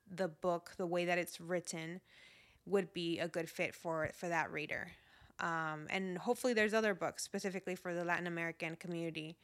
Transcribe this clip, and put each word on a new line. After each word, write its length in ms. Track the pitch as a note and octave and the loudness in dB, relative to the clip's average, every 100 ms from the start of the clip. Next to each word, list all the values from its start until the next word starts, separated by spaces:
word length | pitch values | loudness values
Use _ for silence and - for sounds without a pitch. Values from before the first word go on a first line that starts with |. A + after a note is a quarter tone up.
| - | -10
the 140 | F3+ F#3 | -2 -2
book, 460 | D#3 F3+ F3 - - | 0 2 2 -2 -4
the 100 | F3+ | 0
way 180 | F3 | 2
that 140 | F3 F3 | 4 2
it's 220 | E3+ - | 0 -6
written, 600 | E3 F3+ - E3 D#3+ F3+ - - - - - _ | -2 -2 -2 -6 -6 -10 -14 -20 -20 -20 -20 _
would 280 | - G3 E3+ | 2 2 2
be 280 | F3 E3+ E3+ | -2 0 0
a 80 | E3 | 0
good 200 | F3 D#3+ | -2 -2
fit 280 | - F3 - | -2 -2 -2
for, 340 | F3 D#3+ D#3 | -2 0 0
for 160 | - F3 | -2 0
that 220 | E3 C3+ | 2 0
reader. 400 | D#3 D3 - F3 - - - - - | -2 -4 -4 -6 -12 -20 -20 -14 -4
Um, 480 | F3 E3 D#3+ D#3 D3+ | 0 2 0 -4 -2
and 300 | F#3+ F#3+ F3 | -2 0 0
hopefully 340 | G#3 A#3+ B3+ | 0 2 4
there's 220 | A3 G#3+ | 6 6
other 200 | A3 A3 | 6 4
books 280 | F#3 D#3+ - | 2 0 -2
specifically 540 | - G3+ G3 F#3 F3+ F3+ | -6 -2 -2 -2 -4 -4
for 180 | F3+ | -2
the 100 | F3 | 0
Latin 220 | F3 E3+ F3 | 2 2 0
American 480 | E3+ E3+ E3 E3 | 0 -2 -2 -6
community. 600 | E3 F3 E3+ E3 E3 D#3 E3 | -6 -4 -4 -2 -4 -8 -12